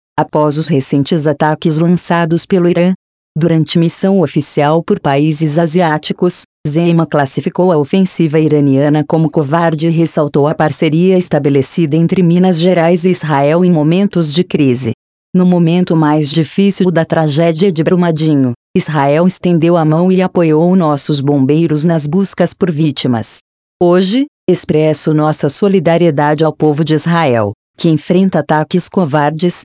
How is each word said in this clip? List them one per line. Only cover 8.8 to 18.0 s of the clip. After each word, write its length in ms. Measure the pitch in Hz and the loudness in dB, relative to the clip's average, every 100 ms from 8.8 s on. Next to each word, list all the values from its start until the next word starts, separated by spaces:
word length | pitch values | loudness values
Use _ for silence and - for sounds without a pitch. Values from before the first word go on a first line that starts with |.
| 147 151 | 2 0
como 240 | 147 160 160 | 0 0 0
covarde 600 | 170 135 165 170 160 165 | -2 -2 0 0 0 -2
e 20 | |
ressaltou 560 | 160 165 - 147 151 147 | 0 -2 -2 -2 0 0
a 80 | |
parceria 640 | - 156 - 165 156 185 185 | 0 -2 0 0 2 2 2
estabelecida 800 | 180 151 143 139 131 - 160 160 | 0 -2 2 0 0 -2 0 0
entre 260 | 165 185 | 0 2
Minas 380 | 170 175 185 160 | 2 4 2 2
Gerais 440 | 180 175 165 180 | 2 2 2 2
e 60 | 180 | 0
Israel 540 | 175 151 143 143 170 | -2 -2 0 2 2
em 80 | 180 | 2
momentos 600 | 165 151 175 202 175 156 | 2 2 0 0 -2 -2
de 120 | 147 | -2
crise. 480 | 180 - 139 123 127 - _ _ _ | -2 0 0 0 -4 -8 _ _ _
No 140 | 180 180 | 0 2
momento 500 | 175 165 175 175 165 | 2 2 0 0 2
mais 320 | 151 151 143 | 2 2 0
difícil 640 | 165 147 - 196 - 185 | -2 -2 0 0 0 0
da 140 | 165 | 0
tragédia 680 | 160 165 156 143 170 160 202 | 0 0 0 0 0 0 0
de 140 | 156 | 0
Brumadinho, 680 | 160 180 | 0 0